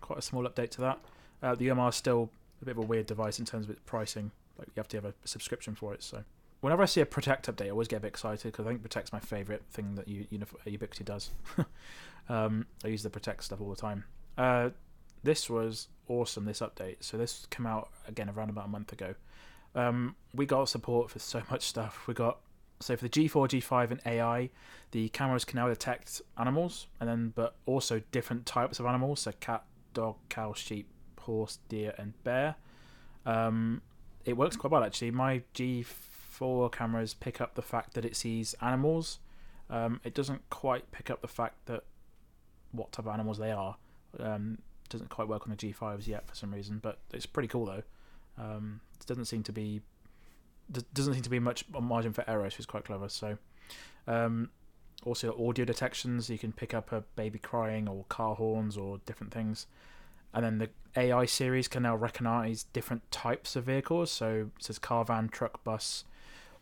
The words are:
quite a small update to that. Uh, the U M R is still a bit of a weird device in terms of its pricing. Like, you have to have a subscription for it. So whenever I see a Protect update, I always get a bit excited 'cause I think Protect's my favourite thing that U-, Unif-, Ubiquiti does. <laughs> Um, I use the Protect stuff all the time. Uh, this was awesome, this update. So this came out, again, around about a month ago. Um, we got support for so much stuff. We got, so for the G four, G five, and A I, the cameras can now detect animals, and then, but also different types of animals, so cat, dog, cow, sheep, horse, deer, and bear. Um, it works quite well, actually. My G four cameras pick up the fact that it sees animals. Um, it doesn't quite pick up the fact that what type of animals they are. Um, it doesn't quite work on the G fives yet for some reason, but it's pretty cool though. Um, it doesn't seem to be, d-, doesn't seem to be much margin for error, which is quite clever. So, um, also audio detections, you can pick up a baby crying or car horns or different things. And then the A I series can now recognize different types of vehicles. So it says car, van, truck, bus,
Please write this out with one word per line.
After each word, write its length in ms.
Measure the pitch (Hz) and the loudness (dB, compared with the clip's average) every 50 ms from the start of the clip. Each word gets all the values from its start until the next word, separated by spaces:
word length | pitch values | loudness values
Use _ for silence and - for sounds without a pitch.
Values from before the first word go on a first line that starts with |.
quite 200 | - - - - | -8 -8 -6 -6
a 20 | 123 | -4
small 220 | - - 127 123 | -4 -2 -2 -2
update 260 | 123 - - 120 117 | 0 0 -2 -2 -2
to 100 | - - 127 | -2 0 0
that. 180 | 131 135 - - - - - - - - - - | 0 0 -2 -6 -16 -20 -20 -20 -20 -10 -2 0
Uh, 120 | 127 127 | 0 2
the 80 | 123 123 | 4 4
U 80 | 131 131 | 4 6
M 80 | 127 | 6
R 80 | 123 123 | 6 6
is 80 | 117 | 4
still 340 | - - 139 123 117 117 113 - - - - - - - | 4 4 4 6 6 4 2 -2 -10 -20 -20 -20 -10 -8
a 20 | |
bit 80 | 131 123 | -4 -2
of 60 | 113 | 0
a 80 | 110 | 2
weird 200 | 107 117 113 107 | 2 2 2 2
device 340 | - 110 104 110 104 101 - | 2 0 0 0 0 0 -2
in 40 | 120 | -4
terms 200 | - - 113 107 | -4 -4 -4 -4
of 40 | 107 | -4
its 100 | 107 - - | -6 -8 -6
pricing. 460 | - - 113 110 104 - 107 104 101 - - _ - - | -4 -2 -2 0 -2 -2 -4 -4 -6 -6 -10 _ -20 -16
Like, 120 | - - - | -16 -16 -8
you 60 | - | -6
have 100 | - 107 - | -6 -6 -4
to 80 | - 107 | -4 -4
have 60 | 101 | -4
a 100 | 104 104 - - | -6 -8 -8 -8
subscription 500 | - - 110 - - 123 - - - 107 | -8 -8 -6 -6 -4 -6 -4 -4 -6 -6
for 180 | - - 104 101 | -6 -6 -6 -6
it. 80 | - - | -6 -8
So 180 | - - 110 107 - - - - - - - | -10 -10 -10 -10 -12 -16 -20 -20 -20 -8 0
whenever 220 | - 135 160 175 196 | 4 6 8 8 8
I 40 | |
see 140 | 180 - 175 | 8 10 8
a 60 | 143 | 6
Protect 400 | - - - - 139 135 - - - | 6 4 2 4 4 4 4 2 -2
update, 180 | 113 - 101 | -4 -2 -2
I 40 | 98 | 0
always 180 | 101 110 117 110 | 0 0 2 2
get 80 | 113 | 0
a 40 | 107 | -2
bit 80 | 104 104 | -2 -4
excited 440 | - - - 110 107 104 - 117 - | -4 -4 -4 -2 -2 -2 -4 -6 -4
'cause 120 | - 107 | -4 -2
I 40 | 110 | -2
think 120 | 120 120 101 | -2 -2 -4
Protect's 300 | 110 - - - - - | -4 -6 -6 -4 -4 -6
my 60 | 104 | -6
favourite 460 | - - 110 101 98 101 104 - - - | -4 -4 -4 -2 -2 -2 -4 -6 -6 -8
thing 260 | - - 104 101 101 | -8 -6 -4 -4 -4
that 100 | 98 98 | -4 -4
U-, 200 | - 104 98 101 - | -6 -6 -6 -6 -4
Unif-, 240 | 107 104 101 - - - - | -6 -6 -6 -8 -10 -10 -8
Ubiquiti 400 | 107 104 101 - 104 - - 98 | -6 -6 -4 -6 -6 -8 -8 -6
does. 260 | - 101 101 - - - - - - - | -6 -6 -6 -4 -4 -4 -4 -4 -2 0
<laughs> 100 | - 160 - - - - - - - - - - - - - | 0 0 0 -2 -10 -16 -14 -14 -14 -16 -16 -16 -12 -6 -2
Um, 380 | 120 110 110 110 107 110 120 - - - - | 2 2 4 4 4 2 0 -2 -6 -6 -4
I 40 | 110 | -2
use 140 | 110 107 107 | -2 -2 -2
the 80 | 107 | -4
Protect 320 | - 104 - - 101 - - | -6 -4 -4 -4 -4 -4 -4
stuff 180 | - 101 98 | -6 -6 -4
all 80 | 104 101 | -4 -6
the 40 | 98 | -4
time. 300 | - - 107 104 98 95 - - - - - - - | -4 -4 -4 -4 -4 -6 -8 -12 -14 -14 -6 0 2
Uh, 320 | 127 127 123 123 120 127 - - - - - - - - - - - | 4 6 6 6 4 2 0 -4 -12 -20 -20 -20 -20 -20 -14 0 4
this 260 | 139 156 - - - | 4 4 4 2 0
was 380 | 117 113 113 113 110 110 - - - - - | 2 2 2 0 -2 -4 -8 -10 -14 -12 -6
awesome, 380 | - 120 120 120 - - 107 101 | -2 0 0 0 0 -2 -2 -2
this 160 | 104 107 - | -2 -2 -2
update. 380 | 117 107 - - 95 92 92 - | -4 -6 -6 -6 -8 -8 -8 -8
So 160 | - - - | -8 -4 -2
this 300 | 110 117 117 - - - - | -2 -2 -2 -2 -6 -10 -10
came 160 | - - 120 | -6 -4 -4
out, 240 | 113 110 110 107 - - - - | -2 -2 -4 -4 -6 -12 -14 -14
again, 240 | - 107 - 107 101 | -10 -6 -6 -6 -4
around 180 | 101 107 110 107 | -4 -4 -4 -4
about 180 | 104 107 98 | -4 -4 -6
a 20 | 101 | -6
month 240 | 104 104 104 - - | -6 -6 -8 -8 -8
ago. 240 | - 95 90 95 - - - - - - - - - - - - | -8 -8 -8 -8 -10 -14 -18 -20 -20 -20 -20 -20 -20 -20 -6 -2
Um, 400 | 131 123 120 120 123 123 123 - - - - - | 2 2 2 2 2 0 -2 -4 -8 -14 -6 -2
we 140 | 123 143 | 0 2
got 220 | 135 139 131 135 - | 4 6 6 6 4
support 420 | - 120 - - 120 117 120 120 | 2 0 0 2 4 4 2 2
for 80 | - - | -2 -10
so 240 | - - - 120 110 - | -8 -4 -4 -4 -2 -2
much 120 | 139 127 - | -2 -2 0
stuff. 420 | - - - 113 107 - - - | -2 -2 -2 -2 -4 -6 -6 -6
We 80 | - 120 | -4 0
got, 240 | - 120 117 - - - - - - - - - - | 2 2 2 2 0 -6 -18 -20 -20 -20 -20 -16 -8
so 180 | - - 127 | -4 -2 0
for 60 | 117 - | 0 0
the 60 | 120 | 2
G 180 | - 147 160 | 6 6 6
four, 220 | 156 - 147 135 127 | 6 8 6 6 6
G 120 | - 127 | 6 2
five, 300 | 120 - 131 123 123 113 | 4 4 6 6 6 4
and 100 | 120 135 - | 2 0 0
A 140 | 120 117 117 | 0 2 4
I, 300 | 117 117 117 123 127 127 - - - - - - - - - | 4 4 4 2 2 0 -4 -10 -20 -20 -20 -20 -10 -4 0
the 160 | 113 110 110 | 0 0 0
cameras 360 | - - 139 135 127 123 - | 0 2 2 4 4 2 2
can 120 | - - | 0 0
now 100 | 127 120 123 | 2 2 2
detect 540 | 117 107 - 131 123 - - - - - - - - - | 2 2 0 -2 -2 -2 -4 -8 -10 -10 -12 -8 -4 0
animals, 480 | 117 127 135 156 170 175 - - - - - - | 2 4 4 4 2 2 -2 -6 -10 -12 -8 -4
and 80 | 123 117 | 0 0
then, 240 | 117 117 117 113 110 | 2 2 0 0 2
but 220 | - 113 117 - - - | 0 0 0 0 -2 0
also 340 | - 131 135 123 - 120 110 107 - - | 2 2 4 4 2 2 0 0 0 0
different 340 | 127 113 - 123 120 120 | 0 0 0 -2 -4 -4
types 320 | - - 123 120 - - - | 0 2 2 2 2 2 0
of 80 | 123 | 2
animals, 320 | 123 123 127 131 139 143 - - | 2 4 4 4 2 0 0 -2
so 100 | 113 101 - | -4 -4 -4
cat, 240 | - - 117 110 - - - - - - - | -2 -2 -2 -2 -4 -8 -20 -20 -20 -6 -2
dog, 240 | 120 113 110 107 - - - | 0 0 0 -2 -4 -8 -8
cow, 240 | - - 110 107 104 | -4 -4 -4 -4 -4
sheep, 360 | - - - 107 104 101 - - - - - - - | -4 -6 -4 -4 -6 -6 -8 -14 -20 -20 -18 -16 -10
horse, 400 | - - 113 110 110 - - - - - | -4 -2 0 0 0 -2 -4 -10 -8 -6
deer, 240 | 117 107 107 104 101 - | -4 -2 -2 -2 -4 -4
and 160 | 104 104 107 - - | -6 -8 -8 -4 -2
bear. 320 | 123 117 131 139 156 151 - - - - - - - - - - - - - - | 2 2 4 2 2 0 -4 -10 -20 -20 -20 -20 -20 -20 -20 -18 -18 -18 -4 0
Um, 560 | 117 113 113 113 113 110 113 113 113 117 135 - - - - - - - - - | 2 4 4 4 4 4 4 4 2 0 -2 -4 -10 -18 -20 -18 -18 -18 -4 -2
it 120 | - 123 | 0 4
works 180 | 117 139 - 117 | 4 4 4 2
quite 140 | 117 - 139 | 0 2 4
well, 140 | 160 143 117 | 6 6 6
actually. 260 | 104 - - 120 117 | 4 2 0 -2 0
My 320 | 117 127 131 135 131 127 120 - - | 2 2 4 4 2 2 -2 -4 -4
G 280 | - 127 127 127 123 120 | -2 0 0 0 0 -2
four 880 | - - - - - - - - - - - 131 127 127 123 123 117 | -6 -10 -14 -16 -16 -16 -16 -16 -16 -8 -2 0 2 4 4 4 2
cameras 440 | - - 120 113 113 113 113 110 - | 2 0 0 2 2 2 0 0 -4
pick 260 | - - 127 - - | -6 -6 -6 -4 -2
up 160 | 127 - - | -4 -4 -4
the 60 | - - | -4 -4
fact 320 | - - 117 113 - - | -2 -2 -2 -2 -2 -2
that 100 | 127 113 | -2 -2
it 100 | 117 120 | -2 -2
sees 400 | - - 120 113 113 113 - - - | -2 -2 0 0 0 0 -2 -4 -2
animals. 580 | 113 120 127 131 135 151 160 165 160 - - - - - - - - - - - - - | 0 2 4 4 6 6 4 4 2 -2 -6 -8 -12 -14 -16 -14 -14 -14 -14 -14 -8 -4
Um, 320 | - 117 117 117 117 - - | -2 0 2 2 0 0 -4
it 100 | 120 - | -2 -2
doesn't 340 | - 139 131 139 113 - - | 0 0 0 -2 -4 -6 -8
quite 400 | - - - 135 127 123 - - - | -6 0 2 2 2 2 0 -6 -12
pick 180 | - - - | -8 -4 -4
up 100 | 131 - | -4 -4
the 80 | - 127 | -4 -6
fact 380 | - - 117 113 - - - | -2 -2 -2 -2 -2 -6 -6
that 160 | - 117 - - - - - - - - - - - - - - - - - - - - | -4 -4 -4 -6 -8 -16 -20 -20 -20 -20 -20 -20 -20 -20 -20 -20 -20 -20 -20 -14 -8 -6
what 160 | 117 107 - | -6 -6 -6
type 140 | - - 110 | -6 -6 -4
of 60 | 110 107 | -2 -2
animals 240 | 107 107 107 107 104 | 0 0 0 0 0
they 120 | 107 110 110 | 0 0 0
are. 240 | 101 98 95 104 - - - - - - - - - | 0 -2 -4 -6 -8 -14 -20 -20 -20 -20 -16 -10 -6
Um, 380 | - 110 107 104 104 110 113 - - - - - - | -4 -2 -2 -2 -2 -2 -4 -6 -8 -14 -16 -16 -12
it 40 | - | -10
doesn't 220 | - 113 113 - | -8 -8 -8 -6
quite 180 | - - 113 107 | -6 -4 -2 -2
work 140 | 110 104 - | -2 -2 -4
on 80 | 110 | -4
the 60 | 107 | -6
G 160 | 101 - 107 101 | -4 -4 -6 -6
fives 360 | - 117 107 104 101 101 104 | -6 -6 -6 -4 -4 -2 -4
yet 180 | 104 104 - | -4 -4 -6
for 80 | - - | -8 -10
some 180 | - - 101 101 | -8 -6 -6 -6
reason, 260 | 101 101 104 107 110 | -6 -6 -6 -6 -4
but 200 | - 110 101 - - - - | -4 -6 -6 -6 -8 -10 -8
it's 140 | - 120 | -8 -8
pretty 220 | - - - 131 113 | -4 -2 -2 -2 0
cool 180 | - 123 117 | 0 0 -2
though. 160 | 98 95 101 - - - - - - - - - - - - | -2 -4 -6 -8 -10 -14 -18 -20 -20 -18 -20 -20 -16 -12 -10
Um, 420 | 113 107 107 107 107 107 104 110 - - - - | -8 -6 -6 -6 -6 -6 -8 -10 -12 -16 -18 -10
it 80 | - | -6
doesn't 200 | - 123 123 120 | -6 -4 -4 -4
seem 160 | - - 113 107 | -2 -2 -2 -2
to 100 | - 104 | -4 -4
be, 300 | 107 107 107 104 104 - - - _ - - - - - - - - - - - - - - | -4 -4 -2 -4 -4 -6 -10 -18 _ -20 -20 -20 -20 -20 -20 -20 -20 -20 -20 -20 -18 -12 -8
d-, 100 | 156 123 120 - - | -6 -6 -6 -4 0
doesn't 180 | 143 139 143 135 | 0 2 2 2
seem 100 | 131 120 | 0 0
to 60 | 117 | 2
be 100 | 127 123 | 2 2
much 280 | 120 123 120 - - - | 4 2 2 0 -4 -6
margin 460 | - 139 120 123 123 117 113 117 107 | -4 -2 0 2 2 2 2 2 0
for 100 | - 117 | 0 0
error, 180 | - 113 107 101 | 2 2 2 2
which 140 | 98 - - | 0 -2 -6
is 60 | - | -6
quite 200 | - - 104 - | -6 -6 -6 -4
clever. 240 | - 107 95 101 98 | -4 -4 -4 -4 -4
So, 260 | - - - 107 107 104 - - - - - - - - - - - - - - | -6 -4 -4 -4 -4 -4 -8 -14 -20 -20 -18 -16 -16 -16 -16 -18 -20 -8 -2 0
um, 400 | 117 117 117 117 117 113 117 - - - - - - - - - - - - | 2 4 4 4 2 2 0 -2 -4 -10 -20 -20 -20 -20 -20 -20 -18 -6 -4
also 280 | 123 120 - - 113 110 - 117 | -2 -2 0 0 0 0 2 2
audio 200 | 120 117 131 123 | 4 4 4 2
detections, 640 | 123 117 - 135 123 - - - 123 123 120 113 - | 2 2 2 0 0 0 -2 -2 0 0 0 0 -2
you 80 | 117 107 | -4 -4
can 140 | - 110 107 | -4 -4 -4
pick 200 | - - - - | -4 -4 -2 -2
up 200 | 113 107 - - | -2 -2 -2 -2
a 100 | 110 107 - - | -4 -4 -4 -4
baby 240 | - 110 110 104 107 | -4 -4 -2 -4 -6
crying 500 | - - - 117 113 110 110 110 107 104 | -6 -2 0 0 2 2 0 0 0 -2
or 160 | 95 95 95 - | -2 -4 -6 -6
car 260 | - - 113 110 107 | -2 0 0 0 2
horns 420 | 110 110 110 110 110 110 107 101 104 | 2 2 4 4 4 2 0 0 -2
or 220 | 98 98 101 98 - | -4 -4 -6 -6 -8
different 300 | - 104 - - 107 - | -10 -10 -8 -10 -6 -4
things. 320 | 117 110 110 110 - - - - - - - - - - - - - - - - | -2 0 0 0 -2 -6 -10 -16 -20 -20 -20 -20 -20 -20 -20 -20 -20 -16 -4 0
And 100 | 117 117 | 2 2
then 140 | 113 110 | 2 2
the 140 | 107 113 107 - - - - - | 2 0 -2 -4 -8 -18 -2 2
A 160 | 127 127 123 123 | 4 6 6 6
I 140 | 123 127 | 6 6
series 420 | 120 - - 139 127 127 131 127 - | 4 4 2 4 4 4 4 2 2
can 140 | - 131 123 | 2 2 4
now 120 | 120 117 | 4 4
recognize 680 | 110 117 117 - - 120 117 117 117 113 113 113 110 - - - | 4 2 0 0 0 2 2 4 4 2 2 0 -2 -4 -4 -4
different 380 | 123 110 - 117 113 - - | -4 -2 -2 -4 -4 -4 -6
types 440 | - - - 120 120 - - - - | -6 -2 0 0 0 0 -2 -2 -2
of 100 | 135 120 | -2 0
vehicles. 460 | 127 131 135 131 - 165 170 170 160 | 2 2 2 4 4 4 4 4 2
So 400 | - - 117 113 110 110 110 104 - | 0 0 2 2 2 2 0 -2 -4
it 80 | - - | -8 -8
says 140 | - 110 - | -8 -6 -6
car, 260 | - - 123 117 113 | -2 2 2 4 4
van, 240 | 113 117 113 110 110 | 4 4 2 2 0
truck, 340 | - - 123 113 - - - | 0 0 -2 -2 -2 -4 -4
bus, 420 | - 110 107 - - - - - - - - - - - - - - - - | -2 -2 -2 -2 -2 -4 -4 -6 -10 -14 -18 -18 -18 -18 -18 -18 -20 -20 -20